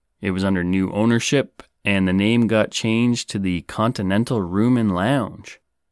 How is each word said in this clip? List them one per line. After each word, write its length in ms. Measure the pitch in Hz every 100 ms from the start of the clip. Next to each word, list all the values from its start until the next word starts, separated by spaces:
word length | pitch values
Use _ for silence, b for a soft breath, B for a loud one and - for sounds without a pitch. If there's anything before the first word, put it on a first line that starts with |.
| _ _
It 120 | 101
was 120 | 92
under 200 | 98 92
new 260 | 90 95 92
ownership, 720 | 101 117 117 - 139 - - - _
and 220 | 104 98 92
the 60 |
name 360 | 95 107 120 110
got 240 | 110 101
changed 580 | - 113 113 120 117 -
to 80 | 104
the 240 | 95 87
Continental 800 | - - 113 117 92 101 117 117
Room 340 | 87 95 120 120
and 160 | 107
Lounge. 680 | 87 107 139 98 98 - - _ _ _